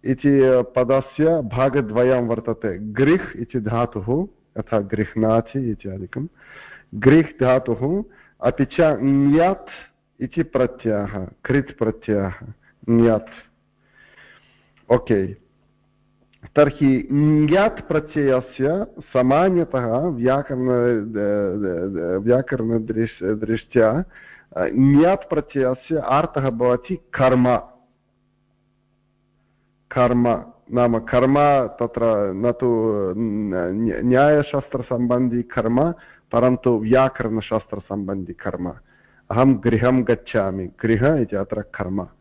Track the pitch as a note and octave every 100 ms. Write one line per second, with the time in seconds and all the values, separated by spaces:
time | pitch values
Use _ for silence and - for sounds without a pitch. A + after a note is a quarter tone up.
0 | B2 C3 D3 C#3 C3 B2+ B2 - B2 C3+
1 | C3 - D#3 E3 A#2 A#2 C3+ C3+ A2+ G#2+
2 | B2 B2+ A#2+ A2+ A2+ A2 A2 F2+ G#2+ G#2+
3 | C#3 F3+ - - A#2+ B2+ G#2+ A#2 A#2+ G#2+
4 | F#2+ C3+ G3 _ _ - - A2+ G2 G#2
5 | G#2+ - A2 A2+ A2+ C#3 B2 G#2+ G2 F#2+
6 | F#2 B2 D#3 _ - - - - _ G#2+
7 | B2+ D#3 D3+ - B2+ B2+ B2+ A2 C3 F#3+
8 | A3 _ _ _ B2 - C3+ - D#3+ B2+
9 | C3+ C#3 C#3 D3+ F3 G3 - - - _
10 | _ _ C3 - D#3+ B2+ B2 - A2+ G#2
11 | G2 G2+ F#2 - - C#3 C#3 - A2 G#2+
12 | - G#2 G2 F#2 - - _ _ - A#2
13 | A#2 A2 - - - _ _ _ _ _
14 | _ _ - _ _ _ _ _ _ A#2+
15 | - G#2+ F#2+ G2 _ _ _ _ _ _
16 | _ _ _ _ - - D3 - C#3 C3
17 | - C#3 D3+ D3+ D3+ F3+ G#3+ A3 - D#3
18 | D3+ D#3 C#3 B2+ B2+ - C3+ F3+ G#3 -
19 | - C3 B2+ C#3+ F#3+ F3+ D#3+ C3 A#2+ A#2+
20 | F3 B2+ B2 C3+ C#3 B2+ B2+ B2 A#2+ A#2
21 | G#2 G#2+ G2+ G#2 G2+ G2 G2 E2+ F#2 F#2
22 | E2+ F#2+ G#2 B2 C3+ C3 A2+ A#2 A2 A2
23 | A2+ - F#2 G#2+ A2 A2+ - B2 A2 C3
24 | F#3 - - - _ - F2+ A#2+ C3+ C#3+
25 | E3 G3 - D#3 D3 C#3+ B2+ B2+ - D#3+
26 | - C#3 D#3+ - C3+ A#2 B2 B2 - -
27 | _ - C3 B2+ B2 A#2+ - _ _ _
28 | _ _ _ _ _ _ _ _ _ _
29 | _ _ _ _ _ _ _ _ _ C3
30 | B2 B2 A#2+ A2 - - _ B2 A#2+ A2+
31 | A2+ B2 C3 C#3+ D3 C#3 A#2+ - A#2 -
32 | A#2 G#2+ G2+ F#2+ A#2+ A#2+ B2+ A#2 A2 G#2
33 | F#2+ F#2 A2+ G#2+ G#2+ F2+ F2 G2+ A#2 C2+
34 | B2 B2+ C#3+ D3+ C#3+ C#3+ - C3 A#2+ B2
35 | A#2+ B2 B2+ A#2+ A#2+ - A2 A#2+ D#3+ E3+
36 | - - _ A#2 B2+ B2 B2+ A2+ A2 B2+
37 | C3 - A2+ A2 G#2 A2 - G2+ - G2+
38 | G2 G2 F2+ F2+ G2+ F#2 F2+ - _ _
39 | _ _ _ A2 C3+ A#2+ A#2+ A2+ B2 C3
40 | A2+ A#2 - A2+ G2 F#2+ F2+ _ A2+ A2
41 | C3 D#3 A#2 G2+ G2+ G#2+ - - F#2 G2
42 | F2+ _